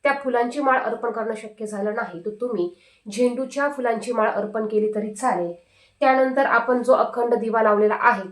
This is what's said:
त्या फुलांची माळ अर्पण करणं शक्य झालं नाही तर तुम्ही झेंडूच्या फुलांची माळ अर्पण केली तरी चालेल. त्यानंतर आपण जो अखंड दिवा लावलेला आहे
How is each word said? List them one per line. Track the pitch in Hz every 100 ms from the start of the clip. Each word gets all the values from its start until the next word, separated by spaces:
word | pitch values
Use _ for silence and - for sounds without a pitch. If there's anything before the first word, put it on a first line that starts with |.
त्या | 285
फुलांची | 277 269 240 247 269
माळ | 269 254
अर्पण | 220 220 233
करणं | 226 220 214
शक्य | 220 - 214
झालं | 202 208
नाही | 226 202 170
तर | 214 208
तुम्ही | 247 208 175 - _ _ 208
झेंडूच्या | 202 247 240 262 277 285
फुलांची | 277 240 226 240
माळ | 226 214
अर्पण | 202 202 220 214
केली | 214 214
तरी | 214 214
चालेल. | 208 254 180 175 175 _ _ _ _
त्यानंतर | 269 262 262 262 277
आपण | 233 233 247
जो | 240
अखंड | 254 220 240 240
दिवा | 226 226 226
लावलेला | 214 208 214 208
आहे | 240 196 190